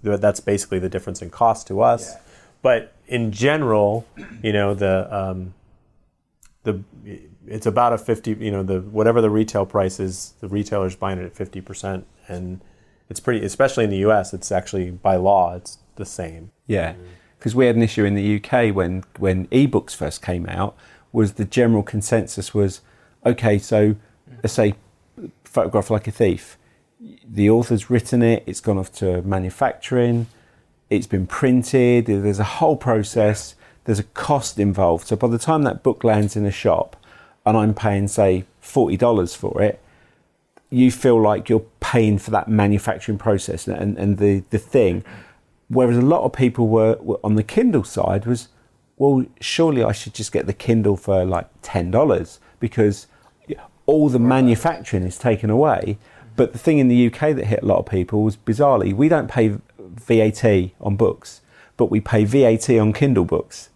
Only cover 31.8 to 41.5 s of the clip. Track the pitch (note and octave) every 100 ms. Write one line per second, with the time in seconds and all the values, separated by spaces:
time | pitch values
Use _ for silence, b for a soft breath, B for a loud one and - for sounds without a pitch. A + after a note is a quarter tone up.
31.8 | B2 B2 A#2 G2+ G#2 G2 G#2 - D#3+ D3+
32.8 | C3 A2+ G2+ A#2 G#2+ G#2 - - b b
33.8 | - G#2 G#2 - - C#3+ - - G2+ F#2+
34.8 | F2+ E2 - G#2 B2 A#2 - D#3 C#3 -
35.8 | - A2+ A#2 G#2+ G#2 G#2+ G2+ G2 G#2+ E2
36.8 | - - b b b b - A2 A2 G#2
37.8 | A2 G2+ G2+ - G2 F#2 F#2+ _ - -
38.8 | G2 F#2+ A#2+ A2+ F2 - G2+ - G2+ -
39.8 | b b b b b _ _ _ _ B2+
40.8 | B2+ - C3+ A2+ G#2+ G#2 -